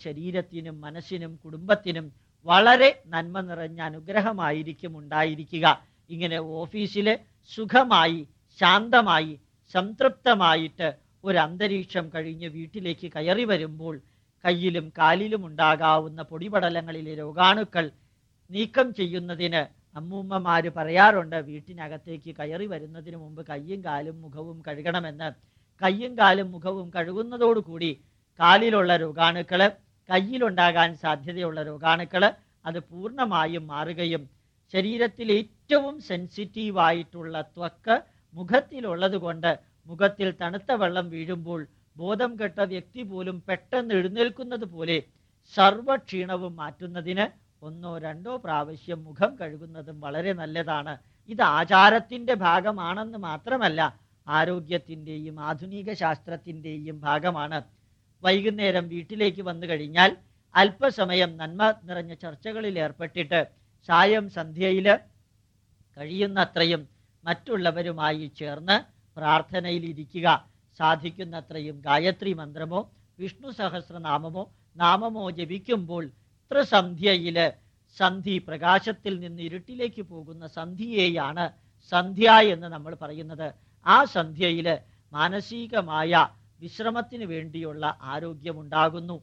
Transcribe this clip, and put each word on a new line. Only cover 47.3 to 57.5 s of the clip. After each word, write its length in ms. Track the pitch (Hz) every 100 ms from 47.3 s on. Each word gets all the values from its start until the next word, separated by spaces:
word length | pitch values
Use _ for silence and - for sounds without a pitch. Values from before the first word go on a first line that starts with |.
| _ _ _ 156
ഒന്നോ 260 | 165 175 165
രണ്ടോ 280 | 156 156 208 254
പ്രാവശ്യം 560 | 190 151 147 160 - 165 156
മുഖം 220 | 151 208 269
കഴുകുന്നതും 560 | 165 151 165 160 147 151
വളരെ 280 | 147 151 185 180
നല്ലതാണ്. 540 | 156 160 165 151 147 143 _ _ -
ഇത് 100 | 220 185 151
ആചാരത്തിൻ്റെ 760 | 170 190 202 220 220 247 240 220 180
ഭാഗമാണെന്ന് 720 | 175 202 208 170 190 220 220 175
മാത്രമല്ല, 520 | 151 233 254 196 156 156 - _ _ - 151
ആരോഗ്യത്തിൻ്റെയും 1000 | 165 180 156 175 170 160 156 156 156 151 151
ആധുനിക 400 | 151 185 202 202 190
ശാസ്ത്രത്തിൻ്റെയും 920 | 165 147 - 165 170 160 156 156 151 151 147
ഭാഗമാണ്. 520 | 147 180 165 151